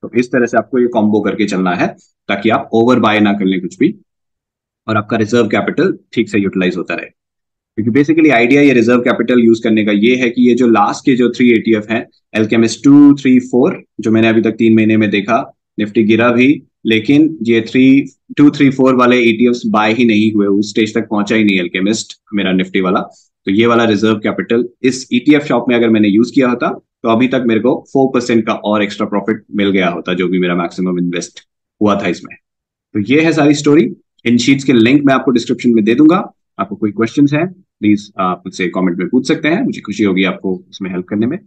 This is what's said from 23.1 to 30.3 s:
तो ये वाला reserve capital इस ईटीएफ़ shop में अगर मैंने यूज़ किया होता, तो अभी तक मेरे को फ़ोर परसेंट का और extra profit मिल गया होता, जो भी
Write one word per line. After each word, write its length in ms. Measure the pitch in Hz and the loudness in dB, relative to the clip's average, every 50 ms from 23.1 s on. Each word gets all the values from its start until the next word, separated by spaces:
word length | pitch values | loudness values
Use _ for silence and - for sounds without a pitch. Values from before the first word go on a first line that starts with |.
| - _ _ _ _ _ _ | -14 _ _ _ _ _ _
तो 40 | - | -4
ये 160 | 98 104 113 | 0 2 2
वाला 180 | 120 117 117 117 | 2 2 2 2
reserve 320 | 107 107 98 110 110 110 104 | 2 0 0 2 0 0 0
capital 460 | - 110 95 - 95 - 117 117 120 - _ _ - | -2 -6 -6 -6 -4 -2 -2 -2 -2 -4 _ _ -4
इस 240 | 131 123 - - _ 123 | -2 -2 -2 -8 _ -4
ईटीएफ़ 320 | 123 - 143 151 143 143 | -2 2 2 2 2 2
shop 240 | - 135 117 - - | 0 -4 -2 0 0
में 60 | 123 | 0
अगर 140 | 117 117 113 | 0 2 2
मैंने 180 | 110 107 107 104 | 2 2 2 2
यूज़ 240 | 98 107 120 120 - | 2 2 0 0 0
किया 140 | 147 131 123 | 0 0 0
होता, 200 | 120 117 151 139 127 - _ _ _ _ _ | 0 -2 -4 -6 -6 -8 _ _ _ _ _
तो 60 | 120 | -2
अभी 200 | 113 117 127 123 | 0 0 0 0
तक 160 | 131 131 127 | 0 -2 -2
मेरे 140 | 117 113 110 | 0 -2 0
को 140 | 101 123 151 160 - _ _ | 0 0 -2 -2 -6 _ _
फ़ोर 180 | 135 135 131 - | 0 0 0 0
परसेंट 300 | 127 120 - 120 113 107 | -2 -2 0 0 0 0
का 60 | - 107 | -2 -6
और 280 | - - 107 104 107 104 | -6 -4 -2 -2 -2 -2
extra 240 | 98 - - 113 | -4 -4 -8 -8
profit 380 | - - 101 98 - 110 107 - _ - | -4 -4 -6 -4 -4 -6 -6 -6 _ -6
मिल 180 | 101 98 98 | -4 -2 0
गया 180 | 95 98 92 87 | 0 0 -2 -2
होता, 260 | 85 82 78 - 90 | -4 -6 -6 -6 -4
जो 140 | 90 92 | -4 -4
भी 100 | 90 | -2